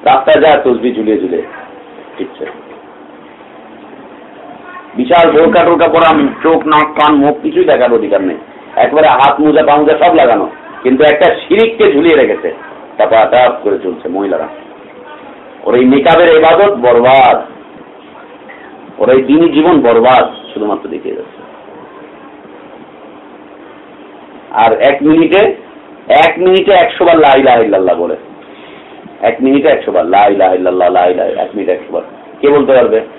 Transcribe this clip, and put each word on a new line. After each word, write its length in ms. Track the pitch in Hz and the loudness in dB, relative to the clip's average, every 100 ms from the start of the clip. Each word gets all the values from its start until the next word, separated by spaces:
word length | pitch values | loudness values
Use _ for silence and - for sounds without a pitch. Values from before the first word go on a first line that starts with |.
| 120 | 0
রাস্তায় 360 | 131 - - | 0 2 2
যায় 220 | 156 143 | 2 2
তসবিহ 320 | 131 117 123 107 | 0 -2 -4 -4
ঝুলিয়ে 240 | 107 101 | -4 -4
ঝুলিয়ে 220 | 90 85 - - - - - - - - | -4 -6 -8 -16 -20 -20 -20 -20 -20 -16
ফিরছে। 280 | - - - - - - - - - - - - - - - - - - - - - - - - - - - - | -16 -14 -16 -16 -20 -20 -20 -20 -20 -20 -20 -20 -20 -20 -20 -20 -20 -20 -20 -20 -20 -20 -20 -20 -20 -20 -16 -10
বিশাল 360 | 127 170 165 | 0 2 4
বোরকা 340 | 151 165 175 170 | 4 2 2 0
টোরকা 220 | 165 165 | 0 0
পরা, 400 | 165 160 156 139 - | 2 2 2 -2 -4
চোখ, 220 | 151 160 143 | -2 -2 0
নাক, 240 | 151 143 | -2 -2
কান, 260 | - 147 147 | -2 0 2
মুখ 220 | 143 151 | 0 -2
কিছুই 220 | 156 165 | -4 -2
দেখার 300 | 160 131 123 | 0 0 0
অধিকার 280 | 117 101 101 | 0 -2 -4
নেই, 160 | 95 78 - - - - | -4 -8 -16 -20 -12 -4
একবারে 320 | 123 147 156 | 0 2 2
হাত 320 | 127 139 - | 2 0 2
মোজা, 240 | 151 135 | 0 2
পা 120 | 131 147 | 2 2
মোজা 220 | 151 151 | 0 2
সব 100 | 175 | 2
লাগানো, 360 | 165 131 107 82 - - - | 2 2 0 -4 -12 -20 -6
কিন্তু 200 | 127 131 | -4 2
একটা 320 | 151 151 175 - | 2 2 0 -2
শিরিককে 580 | - 196 226 226 208 | -2 0 0 0 0
ঝুলিয়ে 280 | 143 170 151 | 2 2 2
রেখেছে, 320 | 123 101 87 - - - - - | 0 -2 -6 -12 -18 -20 -20 -4
টাপা 280 | - 110 107 | 0 2 2
টাপ 380 | 123 123 - | 2 0 0
করে 160 | 104 98 | -4 -4
চলছে 300 | 92 80 78 | -6 -10 -10
মহিলারা। 380 | 90 98 82 76 - - - - - - - - - - - | -8 -6 -6 -8 -14 -20 -20 -20 -20 -20 -20 -20 -20 -20 -12
ওর 120 | - 120 | -4 0
এই 100 | 127 | 2
নিকাবের 420 | 139 165 165 170 160 | 2 2 2 4 4
ইবাদত 380 | 160 165 202 120 | 2 2 0 0
বরবাদ, 680 | 123 117 123 135 127 - - - - - - - - - - - - - - - - - | 0 2 4 4 4 2 -4 -20 -20 -20 -20 -20 -20 -20 -20 -20 -20 -20 -20 -20 -20 -6
ওর 120 | 131 | 0
এই 120 | 131 | 0
দ্বীনি 260 | 127 151 170 | 2 2 2
জীবন 320 | 143 160 160 | 2 0 0
বরবাদ, 480 | 120 113 120 123 - - - | 2 2 2 2 0 -8 -16
শুধুমাত্র 360 | - 107 101 - | -10 -8 -8 -10
দেখিয়ে 260 | - - - | -12 -12 -12
যাচ্ছে। 280 | - - - - - - - - - - - - - - - - - - - - - - - - - - - - - - - - - | -14 -20 -20 -20 -20 -20 -20 -20 -20 -20 -20 -20 -20 -20 -20 -20 -20 -20 -20 -20 -20 -20 -20 -20 -20 -20 -20 -20 -20 -20 -20 -20 -10
আর 220 | - 113 | 0 0
এক 300 | 107 135 - | 2 -2 0
মিনিটে, 520 | 147 160 160 185 214 - - - - - - | 0 2 2 2 0 -2 -16 -20 -20 -20 0
এক 260 | 139 165 165 | 2 2 0
মিনিটে 340 | 185 190 - | 0 0 2
একশো 340 | 185 165 - 170 | 2 2 0 2
বার 120 | 165 | 4
লা 200 | 147 135 | 4 4
ইলাহা 200 | 135 120 | 2 2
ইল্লাল্লাহ 380 | 110 95 92 85 | 2 0 -2 -2
বলে, 200 | 85 80 - - - - - - - - - - | -4 -8 -12 -20 -20 -20 -20 -20 -20 -20 -20 -6
এক 140 | 110 - | -4 -2
মিনিটে 260 | 131 139 156 | 0 0 0
একশো 240 | 135 - | -2 -2
বার 140 | - 85 | -4 0
লা 220 | 95 104 | 2 2
ইলাহা 260 | 98 92 | 2 0
ইল্লাল্লাহ, 360 | 92 92 92 90 | 0 -2 0 0
লা 160 | 90 87 | 0 0
ইলাহা, 240 | 90 92 | -2 -4
এক 200 | - - 101 | -6 -8 -8
মিনিটে 160 | 92 | -6
একশো 220 | 90 - | -6 -6
বার। 80 | 85 - - - - | -10 -10 -20 -20 -4
কে 80 | 143 | 0
বলতে 240 | 143 135 | 0 2
পারবে? 280 | 131 117 110 - | 2 2 -2 -4